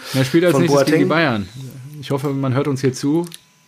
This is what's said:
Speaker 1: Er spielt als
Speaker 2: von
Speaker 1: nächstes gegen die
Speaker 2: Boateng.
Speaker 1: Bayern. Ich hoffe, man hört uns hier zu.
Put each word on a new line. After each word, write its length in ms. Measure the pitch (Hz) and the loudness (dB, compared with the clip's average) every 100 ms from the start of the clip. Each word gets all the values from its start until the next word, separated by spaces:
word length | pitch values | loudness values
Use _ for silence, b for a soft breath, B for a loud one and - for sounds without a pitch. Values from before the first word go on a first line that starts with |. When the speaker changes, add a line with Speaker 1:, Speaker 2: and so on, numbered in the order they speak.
| B | B
Speaker 1:
Er 100 | 131 131 | -2 2
spielt 180 | 165 | 2
als 80 | 175 | 4
Speaker 2:
von 80 | 139 | 4
Speaker 1:
nächstes 220 | 170 139 | 4 4
gegen 140 | 139 156 | 4 4
die 60 | |
Speaker 2:
Boateng. 40 | 135 | 4
Speaker 1:
Bayern. 400 | 156 151 110 92 127 131 135 139 151 | 2 2 0 -4 -12 -16 -16 -16 -14
Ich 80 | 135 | -6
hoffe, 180 | 139 143 | -4 -2
man 240 | 139 135 | -2 -2
hört 140 | 127 143 | -2 -2
uns 120 | 131 | 0
hier 100 | 131 | -2
zu. 320 | 131 143 160 170 - _ _ | -2 0 0 -2 -12 _ _